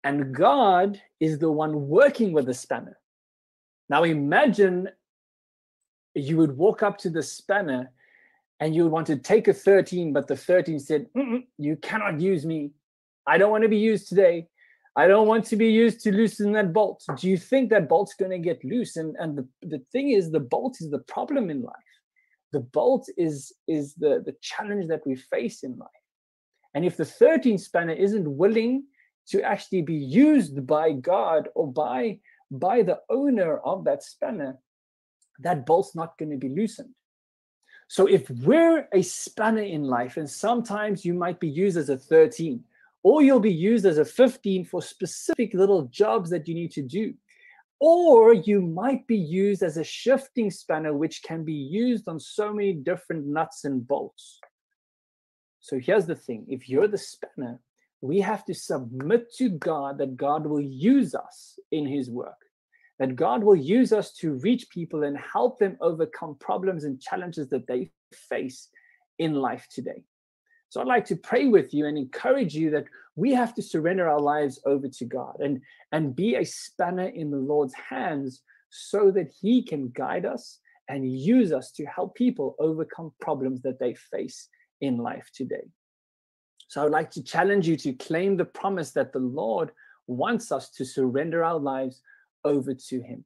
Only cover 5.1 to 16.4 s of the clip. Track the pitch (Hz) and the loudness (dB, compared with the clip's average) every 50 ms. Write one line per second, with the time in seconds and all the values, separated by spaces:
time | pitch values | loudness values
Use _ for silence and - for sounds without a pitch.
5.1 | _ _ _ _ _ _ _ _ _ _ _ _ _ _ _ _ _ _ _ _ | _ _ _ _ _ _ _ _ _ _ _ _ _ _ _ _ _ _ _ _
6.1 | _ 143 139 135 165 160 165 147 131 131 175 214 208 - 214 202 196 - - 185 | _ -8 -4 -2 2 2 2 2 2 2 2 2 2 2 -2 -2 -2 -4 -8 -6
7.1 | 160 165 147 - - - _ - 196 208 196 151 131 127 127 - _ _ _ _ | -4 -4 -6 -8 -12 -16 _ -2 -2 -2 0 -2 -4 -6 -6 -10 _ _ _ _
8.1 | _ _ _ _ _ _ _ _ _ _ 147 156 156 170 170 165 156 165 156 165 | _ _ _ _ _ _ _ _ _ _ -4 -2 2 2 2 2 2 -2 -2 -2
9.1 | 151 127 - - 202 226 220 214 - - - 202 196 190 175 - 180 180 170 156 | -4 -4 0 2 2 4 4 2 0 2 4 6 6 6 4 2 -4 -4 -4 0
10.1 | 139 143 139 - 143 135 - - 180 185 - 170 160 143 131 - 156 143 - - | -2 -2 -2 -2 -6 -6 0 2 2 2 2 0 -6 -6 -4 -2 -2 -2 -2 -4
11.1 | _ 247 285 240 226 254 254 _ _ - 147 147 160 151 - - - 220 208 202 | _ -6 -4 -2 -4 -6 -6 _ _ -6 -4 -4 -4 -4 -6 -6 -6 -4 -4 -4
12.1 | 165 147 170 196 190 156 139 165 165 156 143 143 _ _ _ _ _ _ _ _ | -4 -2 0 0 0 0 -2 -4 -6 -6 -6 -8 _ _ _ _ _ _ _ _
13.1 | _ _ _ 139 151 175 196 208 214 220 226 220 226 208 214 226 214 190 - - | _ _ _ 2 4 6 6 4 4 4 4 4 4 4 4 2 2 0 -2 0
14.1 | 175 190 196 175 175 170 165 _ _ _ _ _ _ _ _ _ _ - 151 180 | 4 6 6 6 6 4 2 _ _ _ _ _ _ _ _ _ _ 6 8 8
15.1 | 196 214 214 214 226 226 214 - 226 202 226 226 220 220 233 226 214 - - 214 | 8 8 8 6 4 4 2 0 2 4 4 6 8 6 6 6 4 2 0 2
16.1 | 196 202 226 202 - - | 4 4 4 2 2 -2